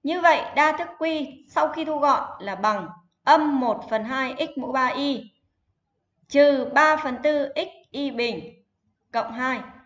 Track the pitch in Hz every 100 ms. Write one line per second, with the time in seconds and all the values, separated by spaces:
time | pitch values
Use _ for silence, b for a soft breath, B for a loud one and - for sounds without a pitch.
0 | 277 349 339 302 - 254 302 311 339 -
1 | 320 311 269 - - 330 311 320 311 302
2 | 285 254 - - 202 190 214 202 160 -
3 | _ _ - 311 302 277 247 202 - 220
4 | 214 262 262 262 302 269 247 262 254 247
5 | 285 240 - _ _ _ _ _ _ _
6 | _ _ _ 285 294 277 247 277 311 311
7 | 294 247 294 294 277 - 359 - _ 254
8 | 277 233 240 180 - - _ _ _ _
9 | _ 233 226 233 262 240 - -